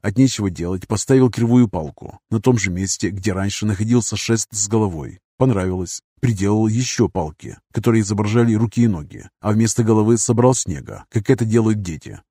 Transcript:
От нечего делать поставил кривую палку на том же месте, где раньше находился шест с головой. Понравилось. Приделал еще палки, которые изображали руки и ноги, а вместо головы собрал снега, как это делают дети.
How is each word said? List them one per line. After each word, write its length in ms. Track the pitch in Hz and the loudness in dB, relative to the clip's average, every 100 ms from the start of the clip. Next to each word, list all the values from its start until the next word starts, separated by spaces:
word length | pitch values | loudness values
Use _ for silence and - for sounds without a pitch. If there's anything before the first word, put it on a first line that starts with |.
От 160 | 104 101 | -2 2
нечего 320 | 135 - 101 | 2 2 -4
делать 380 | 82 85 95 - | -2 -6 -6 -4
поставил 420 | 107 - 135 127 | -6 2 4 4
кривую 400 | 113 117 123 117 | 2 2 4 4
палку 520 | 87 78 - - - _ | 0 -8 -12 -18 -20 _
на 100 | 113 | -2
том 160 | 131 120 | 2 0
же 140 | 98 | 0
месте, 400 | 90 95 - 98 | -4 -4 -4 -4
где 220 | 98 98 | -4 -4
раньше 340 | 95 98 - 107 | -2 -4 -4 -4
находился 500 | 98 110 120 113 104 | -2 2 0 0 -6
шест 320 | - 113 - | -2 -2 -2
с 160 | 107 110 | -6 -2
головой. 500 | 110 104 80 65 95 _ _ | 0 0 -4 -12 -14 _ _
Понравилось. 680 | 131 104 92 92 90 - _ _ | 0 2 -2 -4 -6 -10 _ _
Приделал 460 | 123 104 98 107 110 | -2 0 0 2 2
еще 400 | 113 127 - 104 | 0 -4 0 0
палки, 480 | 95 78 - - - _ | 0 -6 -10 -18 -18 _
которые 300 | - 120 113 | -2 2 2
изображали 500 | 101 104 104 113 117 | 0 -2 0 2 2
руки 300 | 107 113 - | 2 0 2
и 60 | 117 | 2
ноги, 420 | 90 73 - - _ | 0 -8 -16 -20 _
а 120 | 104 | 0
вместо 300 | 107 113 - | 2 2 2
головы 360 | 113 110 107 117 | 2 4 4 2
собрал 360 | - 117 123 | 2 2 4
снега, 520 | 131 - 73 - - - | 2 -4 -8 -10 -16 -6
как 220 | 117 104 | -6 0
это 160 | 135 113 | 0 2
делают 340 | 113 110 107 | 2 2 0
дети. 400 | 101 107 - 98 _ | -4 -10 -14 -18 _